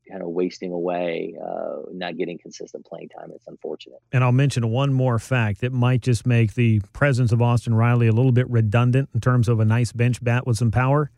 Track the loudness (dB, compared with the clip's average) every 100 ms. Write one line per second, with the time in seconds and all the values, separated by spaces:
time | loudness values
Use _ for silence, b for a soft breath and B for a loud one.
0 | -18 -12 -8 -4 -4 -4 -8 -6 -4 -4
1 | -4 -6 -8 -10 -10 -8 -8 -10 -12 -10
2 | -10 -6 -8 -8 -16 -18 -16 -18 -16 -18
3 | -16 -18 -18 -18 -20 -16 -12 -12 -14 -20
4 | _ 0 2 2 2 0 -2 -2 0 0
5 | 0 -2 -2 0 0 -2 -4 0 2 2
6 | 0 0 2 2 2 2 2 2 0 -2
7 | 0 2 2 2 2 0 0 2 2 4
8 | 2 4 4 2 2 2 2 2 2 2
9 | 0 -2 2 2 2 2 2 2 0 0
10 | 0 0 0 0 0 0 2 2 2 2
11 | 0